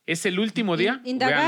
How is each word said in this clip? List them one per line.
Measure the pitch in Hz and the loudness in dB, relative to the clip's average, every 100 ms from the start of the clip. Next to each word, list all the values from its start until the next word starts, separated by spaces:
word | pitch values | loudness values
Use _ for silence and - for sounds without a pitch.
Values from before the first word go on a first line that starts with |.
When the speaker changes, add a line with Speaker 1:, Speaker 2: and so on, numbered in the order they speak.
| - | -6
Speaker 1:
Es | 165 202 | -4 -2
el | 185 | 0
último | 220 240 208 165 | -2 0 0 2
día, | 196 262 | 0 -2
Speaker 2:
In-, | 254 | -4
indagar, | 254 254 285 | -2 0 2